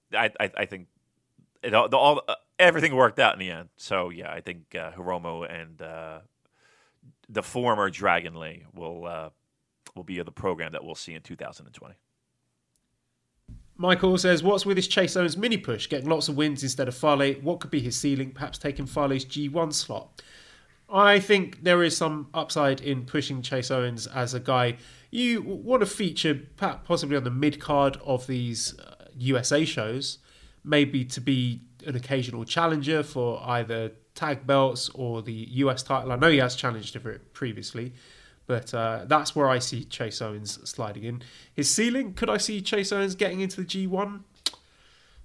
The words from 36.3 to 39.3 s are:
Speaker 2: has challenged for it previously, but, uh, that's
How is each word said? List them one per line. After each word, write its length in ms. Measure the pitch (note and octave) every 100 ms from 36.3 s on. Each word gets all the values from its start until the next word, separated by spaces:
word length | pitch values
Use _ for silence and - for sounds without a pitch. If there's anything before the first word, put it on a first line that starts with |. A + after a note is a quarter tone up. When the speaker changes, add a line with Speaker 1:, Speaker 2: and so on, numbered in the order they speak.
| C#3+
Speaker 2:
has 160 | B2 -
challenged 420 | B2+ A2+ - A#2
for 100 | A#2+
it 240 | A2 -
previously, 600 | - B2+ G#2 - A#2 B2 B2+ - - - _ -
but, 280 | A#2 -
uh, 320 | A#2 A2+ A2+ B2
that's 260 | D3+ D3